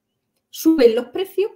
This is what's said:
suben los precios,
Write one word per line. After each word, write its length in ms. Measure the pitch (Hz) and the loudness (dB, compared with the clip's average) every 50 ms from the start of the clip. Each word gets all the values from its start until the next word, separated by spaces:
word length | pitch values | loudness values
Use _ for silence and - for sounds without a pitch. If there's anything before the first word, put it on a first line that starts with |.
| _ _ _ _ _ _ _ _ _ _ | _ _ _ _ _ _ _ _ _ _
suben 440 | - - - 320 320 294 247 233 220 | -16 -4 -2 0 2 4 4 2 2
los 120 | 233 - | 0 -4
precios, 460 | - - 349 381 370 - 370 392 453 - | -6 -8 -10 -10 -6 -4 -6 -6 -6 -8